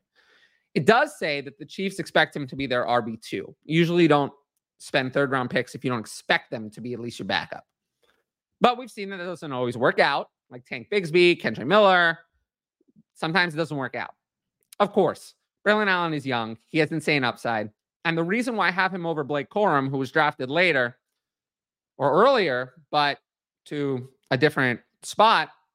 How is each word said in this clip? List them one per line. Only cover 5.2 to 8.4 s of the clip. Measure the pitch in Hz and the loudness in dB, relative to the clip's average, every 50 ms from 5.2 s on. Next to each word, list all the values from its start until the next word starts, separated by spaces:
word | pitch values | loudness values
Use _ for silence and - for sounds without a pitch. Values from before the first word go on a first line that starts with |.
| 143 127 | 0 0
round | 135 131 123 123 | 0 -2 -4 -2
picks | 180 131 120 - - | -2 -4 -4 -4 -10
if | 110 - | -8 -4
you | 131 | -4
don't | 123 113 | -4 -4
expect | 104 - - - - - 175 165 - _ | -6 -10 -16 -12 -2 0 0 0 0 _
them | - 117 110 107 | -10 -10 -10 -12
to | - - | -14 -12
be | 110 123 | -10 -10
at | 120 110 | -10 -8
least | 120 117 - - | -10 -10 -10 -10
your | - | -6
backup. | 95 98 82 - - - - - _ _ _ _ _ _ _ _ _ _ _ _ _ _ _ | -2 -2 -2 -2 -6 -12 -16 -16 _ _ _ _ _ _ _ _ _ _ _ _ _ _ _